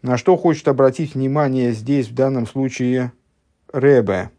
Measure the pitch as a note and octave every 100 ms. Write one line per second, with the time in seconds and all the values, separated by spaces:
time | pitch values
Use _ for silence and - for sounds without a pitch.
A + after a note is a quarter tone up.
0 | B2+ B2 - F3 F3 D3 - C3 C3+ B2+
1 | D3+ C3 C3+ D3 C#3+ C3 B2 G#2+ A2+ C#3+
2 | A2+ B2 C3+ C3 A2+ C3+ C3 - B2 B2+
3 | B2+ _ _ _ _ _ _ C#3 C#3 C3
4 | G#2 F#2 F#2